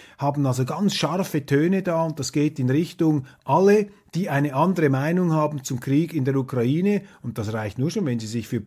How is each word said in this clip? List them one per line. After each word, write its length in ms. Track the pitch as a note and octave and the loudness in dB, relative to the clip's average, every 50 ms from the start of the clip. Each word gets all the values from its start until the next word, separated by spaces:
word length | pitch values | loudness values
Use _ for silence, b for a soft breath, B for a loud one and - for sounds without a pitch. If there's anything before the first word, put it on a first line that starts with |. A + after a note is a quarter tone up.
| B B B B | B B B B
haben 280 | C#3 C#3+ C#3 D3+ C#3+ | -4 -4 -2 0 0
also 180 | C3+ B2 A#2+ C3 | 0 0 0 -2
ganz 320 | C3 - E3+ G#3 G3 - | -4 -2 0 0 0 0
scharfe 500 | - - C#3+ D#3 F#3 F#3+ F#3 - D#3 C3+ | 0 -2 -2 -2 -2 -4 -2 -4 -6 -2
Töne 380 | - C#3 C3 D3+ F3 F#3+ F#3+ F#3 | 0 0 2 2 2 0 0 0
da 200 | F#3 E3 E3 E3 | -2 -2 -2 -2
und 160 | E3 D#3 - | -2 -4 -6
das 120 | C3+ - | -6 -4
geht 260 | - D3+ C#3+ D3+ D#3 - | -2 0 0 0 0 -2
in 120 | B2+ B2 | -2 0
Richtung 560 | C3 D3 F3 F3 - - E3 D#3+ D#3 D3 C3 B B B B | 2 0 0 -2 -2 0 2 2 2 0 -2 B B B B
alle, 460 | - C3+ E3 F#3+ G3+ G3+ G#3+ G3+ G3+ B B B B - | 0 2 4 6 6 6 4 2 0 B B B B -4
die 140 | E3 F#3+ - | -4 -2 0
eine 260 | C#3 C#3 C#3+ D3 C3+ | 0 0 0 0 2
andere 340 | C3 D#3 F3+ F#3+ F3 D#3+ C#3+ | 2 2 2 2 2 2 2
Meinung 440 | C3+ C3 C#3 D#3 E3+ F3+ F3+ E3+ D#3+ | 2 2 0 0 2 2 2 2 2
haben 300 | D#3 D3+ D3 D3+ C#3 - | 2 2 0 -2 -4 -6
zum 160 | - C#3 A#2+ | -6 -6 -6
Krieg 340 | - C#3 C3+ D3 E3+ D#3+ - | -2 0 2 2 2 0 0
in 100 | D#3 C3 | -2 0
der 140 | C3+ C3+ C3+ | 0 0 0
Ukraine, 640 | C3 C3 - B2+ A#2 B2 C#3+ E3 F3+ G3+ G#3 G3 G3 B B B | 0 -2 -2 0 0 2 2 2 2 2 0 0 -2 B B B
und 160 | B A#2+ G#2 - | B -10 -8 -6
das 160 | G#2+ G#2 G#2+ | -6 -4 -4
reicht 240 | A2 G#2+ G#2+ - - | -4 -4 -6 -4 -2
nur 140 | B2+ D#3+ | -2 -2
schon, 140 | - A#2 G3 | -2 -2 -2
wenn 140 | C#3+ A#2+ A#2 | -2 -2 -4
sie 60 | A2 | -4
sich 220 | G#2+ A2 A#2+ G#2+ - | -6 -6 -6 -6 -4
für, 140 | - A2+ G2+ | -6 -6 -4